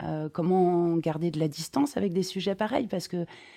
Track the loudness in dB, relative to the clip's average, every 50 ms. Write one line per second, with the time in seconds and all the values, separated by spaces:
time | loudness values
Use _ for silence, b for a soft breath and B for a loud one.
0 | -8 -6 -4 -4 -6 -6 -4 -2 2 2 4 6 6 6 6 4 4 4 2 2
1 | 0 0 -2 0 -2 -2 0 0 0 0 -2 -4 -10 -4 0 0 0 0 0 -2
2 | -2 0 0 0 -2 -2 -4 -4 -2 -2 -2 -2 -2 0 0 -2 -2 -2 -4 -6
3 | -6 -4 -6 -6 -6 B B B B B B